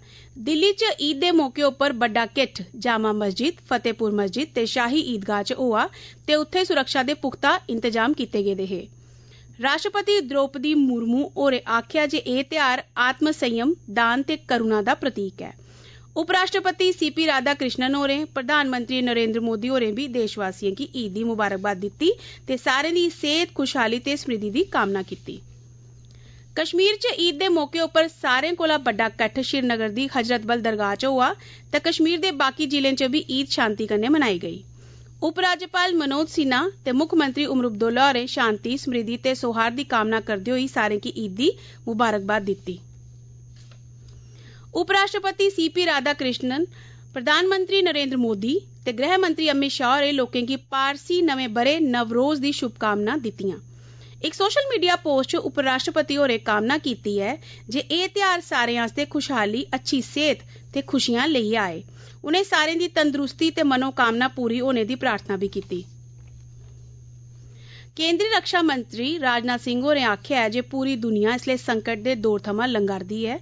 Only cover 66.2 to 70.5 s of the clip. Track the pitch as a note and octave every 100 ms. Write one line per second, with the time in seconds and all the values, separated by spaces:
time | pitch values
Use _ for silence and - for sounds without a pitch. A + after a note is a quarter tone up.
66.2 | - - - - - - - - - -
67.2 | - - - - - - - - D#4+ E4+
68.2 | G#4+ G#4+ - F4+ D#4+ C4 A3+ G#3+ C4 E4
69.2 | C4 A#3+ A#3+ A#3+ B3 A#3+ C#4 C#4+ A#3+ G3+
70.2 | - C4+ A3